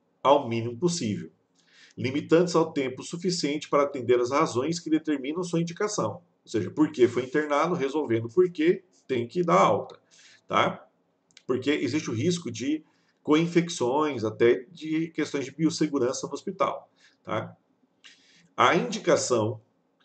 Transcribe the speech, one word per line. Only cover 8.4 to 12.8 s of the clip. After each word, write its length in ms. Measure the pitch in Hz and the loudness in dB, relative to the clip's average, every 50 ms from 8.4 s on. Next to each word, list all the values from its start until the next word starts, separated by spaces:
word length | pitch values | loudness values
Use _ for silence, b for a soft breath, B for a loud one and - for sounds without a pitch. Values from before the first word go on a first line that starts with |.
| 185 180 | 2 2
que, 340 | 175 - 151 165 196 196 - _ _ _ _ - | 2 0 0 2 2 0 -4 _ _ _ _ -4
tem 200 | 131 120 120 117 | -4 -4 -4 -4
que 160 | - 175 175 | -4 -2 0
dar 160 | 170 170 190 | 2 4 4
alta, 400 | 190 143 107 95 - - - - _ b b b b b b b b _ | 4 4 2 0 -2 -8 -14 -20 _ b b b b b b b b _
tá? 400 | 95 101 120 175 170 - - _ _ _ _ _ _ _ _ _ _ - _ | 0 0 2 0 -2 -6 -12 _ _ _ _ _ _ _ _ _ _ -18 _
Porque 240 | - 131 113 - 135 | -4 -4 -2 0 0
existe 400 | 147 151 147 135 120 156 156 - | 0 0 0 -2 -2 -2 -4 -4
o 40 | 131 | -4
risco 380 | 110 131 175 175 170 - 123 | -2 -2 -2 -2 -2 -4 -8
de 320 | 117 110 120 139 151 - | -8 -6 -4 -4 -4 -4